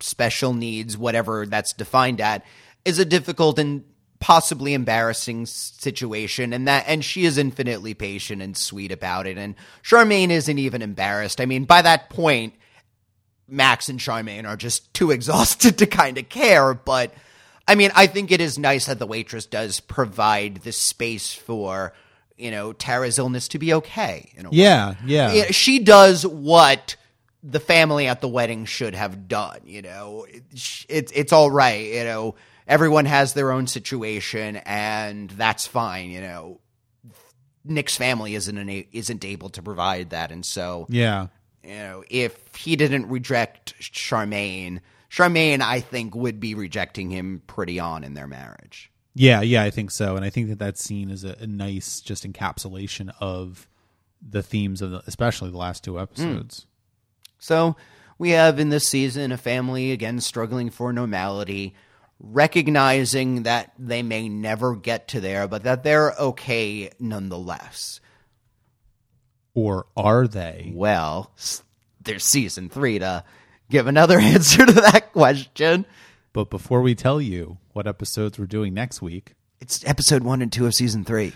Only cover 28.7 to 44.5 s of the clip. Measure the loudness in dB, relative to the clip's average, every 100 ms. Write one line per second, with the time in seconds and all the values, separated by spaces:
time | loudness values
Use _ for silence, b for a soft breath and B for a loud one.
28.7 | -6 -6 -6 -8 -10 -8 -6 -6 -12 -20
29.7 | -20 -18 -16 -16 -16 -16 -20 -20 -14 -12
30.7 | -12 -4 -4 -2 -4 6 6 8 6 4
31.7 | 2 -4 -6 -4 -4 -6 b b b 2
32.7 | 4 6 4 4 2 2 0 -2 -2 -4
33.7 | -6 -8 -8 -6 -8 -8 -8 -8 -10 -6
34.7 | -4 -2 -4 -6 -10 -14 -2 -2 0 -4
35.7 | -4 -4 -6 -10 -12 -12 -14 -16 -20 _
36.7 | _ _ _ -20 -20 _ _ _ _ -6
37.7 | -6 -4 -2 -2 -2 -4 -8 -8 -8 -10
38.7 | -12 -12 -12 -10 -10 -10 -12 -14 -14 -12
39.7 | -6 -4 -4 -8 -10 -10 -10 -10 -10 -8
40.7 | -10 -4 0 0 0 -6 -12 _ _ -20
41.7 | -18 -16 -18 -8 -4 -4 -6 _ -16 -6
42.7 | 0 0 0 -4 -8 -4 -2 -2 -6 -20
43.7 | -18 -16 -12 -4 -4 -4 -6 -8